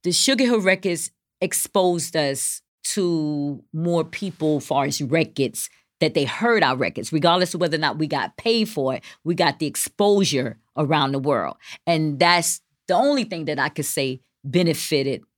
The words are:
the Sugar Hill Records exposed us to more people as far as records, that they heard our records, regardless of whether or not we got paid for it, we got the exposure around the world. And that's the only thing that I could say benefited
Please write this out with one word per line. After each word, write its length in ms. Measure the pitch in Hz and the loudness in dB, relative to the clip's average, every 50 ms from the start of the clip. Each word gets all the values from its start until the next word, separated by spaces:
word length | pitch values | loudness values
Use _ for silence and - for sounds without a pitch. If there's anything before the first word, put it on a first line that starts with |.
| _ | _
the 80 | 175 175 | 0 0
Sugar 320 | - - - 269 220 262 | 2 2 2 4 4 4
Hill 160 | 240 240 220 190 | 4 2 2 4
Records 480 | 185 190 190 - 196 175 160 - - _ _ _ _ _ _ | 2 2 2 0 -4 -4 -4 -6 -10 _ _ _ _ _ _
exposed 760 | 180 - - - - - _ 202 185 180 175 170 147 - - | -6 -4 -2 -4 -4 0 _ 2 2 4 2 0 -2 -2 -2
us 460 | - 151 139 139 131 - - - - _ _ _ _ _ - - | -2 0 0 -2 -4 -4 -6 -6 -8 _ _ _ _ _ -6 -4
to 680 | 214 190 175 170 160 156 151 151 147 143 143 143 - - _ - | -2 0 0 0 0 -2 -2 -2 -2 -2 -4 -6 -8 -12 _ -6
more 320 | 156 165 170 170 170 160 | -4 -2 0 0 0 0
people 540 | 156 - - - 190 175 _ 156 156 151 143 | -2 -6 -8 -8 -8 -6 _ 0 0 0 0
as 80 | 135 | 0
far 180 | - 143 139 139 | -2 0 0 0
as 160 | 143 143 - | 0 -2 -4
records, 720 | 147 120 139 165 156 - - - 135 117 - - - - _ _ _ _ _ _ | -2 0 2 0 0 0 0 -2 -2 -2 -2 -6 -10 -10 _ _ _ _ _ _
that 140 | - 156 151 | 0 0 2
they 100 | 165 143 | 0 -2
heard 380 | 131 - - 208 240 233 214 175 | -2 -2 -2 2 2 4 4 4
our 140 | 131 131 | 2 2
records, 360 | 131 131 87 - - - - - | 0 -2 -2 -4 -6 -10 -2 -2
regardless 420 | 156 147 170 170 180 180 175 - | 2 4 4 4 4 2 0 0
of 60 | 175 | -2
whether 160 | 180 165 156 | -2 0 0
or 40 | 156 | 0
not 180 | 156 147 117 151 | -2 -2 -2 -2
we 80 | 156 | -4
got 300 | 147 151 139 101 - _ | -2 -2 -4 -4 -4 _
paid 320 | - - 233 226 233 214 220 | -6 -2 0 2 2 0 0
for 260 | - 151 135 131 131 | -2 -4 -2 -2 -4
it, 100 | 104 - - - _ _ | -4 -8 -14 -20 _ _
we 120 | 156 175 | -4 0
got 240 | 143 175 156 135 - | 2 2 0 0 0
the 80 | 160 | -4
exposure 920 | 147 143 - - - _ _ 202 208 208 202 196 139 127 131 131 120 110 _ _ _ _ | -4 -4 -4 -6 -6 _ _ 2 4 4 4 2 2 0 -2 -2 -4 -8 _ _ _ _
around 360 | 135 151 135 160 151 143 135 139 | -4 0 0 2 0 2 0 -2
the 60 | 139 | -2
world. 380 | 131 147 139 113 87 69 - _ - - - - _ | 0 0 0 0 0 -4 -8 _ -18 -20 -20 -10 _
And 320 | - 170 160 156 156 143 131 | -2 0 0 0 -2 2 4
that's 420 | 175 175 175 175 160 - - - _ _ _ _ _ - | 4 6 6 4 2 0 -4 -6 _ _ _ _ _ 0
the 60 | 185 | 2
only 300 | 175 247 285 294 269 220 | 4 4 4 2 0 -2
thing 200 | - 196 165 160 | -4 -6 -8 -6
that 120 | 156 151 139 | -4 -2 -2
I 100 | 135 147 | -2 -4
could 160 | - - 143 | -2 -4 -6
say 340 | - - - 139 135 131 131 _ _ _ _ _ | -4 -2 -2 -2 -2 -4 -8 _ _ _ _ _
benefited 800 | 139 127 175 180 170 151 - - - 156 143 135 139 131 135 - _ _ | -2 0 2 2 2 0 -2 -2 -2 0 0 0 0 -4 -6 -8 _ _